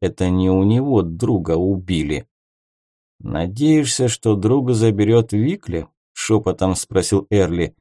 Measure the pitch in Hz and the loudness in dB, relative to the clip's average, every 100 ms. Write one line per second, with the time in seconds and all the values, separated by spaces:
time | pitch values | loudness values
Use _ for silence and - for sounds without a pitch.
0 | 90 - 92 92 92 95 98 117 143 120 | -4 -2 0 2 2 2 4 2 2 0
1 | 82 82 - 98 80 82 92 98 92 85 | 0 -2 -2 -2 0 0 0 -2 -2 -4
2 | 73 76 - _ _ _ _ _ _ _ | -2 -4 -8 _ _ _ _ _ _ _
3 | _ _ - 80 87 107 151 156 135 - | _ _ -8 -6 -6 -2 2 2 2 -2
4 | 123 - 113 104 107 139 127 113 113 101 | -2 -2 -2 0 2 0 0 2 2 2
5 | 104 117 113 104 123 196 - 85 76 _ | 2 2 2 0 -2 -2 -6 -8 -8 _
6 | _ - - 110 - 90 92 92 - 95 | _ -10 0 0 0 -2 -2 -2 -2 -2
7 | 87 101 - 104 90 87 82 _ | 0 0 0 0 2 0 -4 _